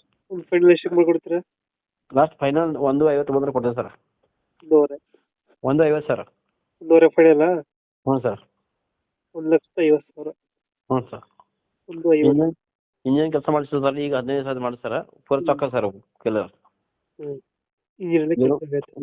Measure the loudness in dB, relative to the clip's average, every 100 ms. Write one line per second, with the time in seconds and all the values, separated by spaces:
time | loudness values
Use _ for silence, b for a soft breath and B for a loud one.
0 | _ _ -16 -14 -4 2 4 4 2 0
1 | 2 2 -2 -8 -8 _ _ _ _ _
2 | _ 0 0 0 -4 -2 -2 -2 -2 2
3 | 2 0 -2 -2 -2 -4 -4 -4 -8 -12
4 | _ _ _ _ _ _ 2 2 2 -2
5 | _ _ _ _ _ _ -2 2 2 0
6 | -2 -6 -6 _ _ _ _ -10 4 6
7 | 6 6 6 6 4 0 -6 _ _ _
8 | -4 -2 -2 -6 _ _ _ _ _ _
9 | _ _ _ -10 -2 -2 -4 -4 0 0
10 | -2 -18 -16 -18 _ _ _ _ -6 -6
11 | -6 -14 -20 _ _ _ _ _ -18 -6
12 | 0 2 4 2 0 -4 _ _ _ _
13 | -2 -2 0 -4 -2 -4 -2 -4 -4 -4
14 | -4 -4 -4 -6 -6 -6 -6 -8 -8 -8
15 | -10 _ -4 -4 -2 -2 -2 -2 -4 -6
16 | _ _ -4 -4 -6 _ _ _ _ _
17 | _ -16 -14 -14 _ _ _ _ _ -12
18 | -2 0 0 0 0 0 -4 -8 -8 -2